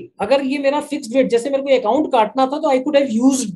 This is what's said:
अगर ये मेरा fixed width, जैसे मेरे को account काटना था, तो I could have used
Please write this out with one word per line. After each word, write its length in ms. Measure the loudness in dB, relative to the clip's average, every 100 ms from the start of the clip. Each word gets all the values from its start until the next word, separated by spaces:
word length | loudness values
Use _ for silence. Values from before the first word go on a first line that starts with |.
| -6 -6
अगर 220 | 0 0 0
ये 120 | -2
मेरा 240 | -2 -2
fixed 340 | -4 -8 -2 0
width, 140 | 2
जैसे 200 | 0 0
मेरे 140 | -2
को 160 | 2 2
account 320 | 2 0 2
काटना 340 | 2 2 2 0
था, 140 | 0
तो 140 | 0
I 60 | 0
could 180 | 2 2
have 140 | 2
used 420 | 2 2 2 -2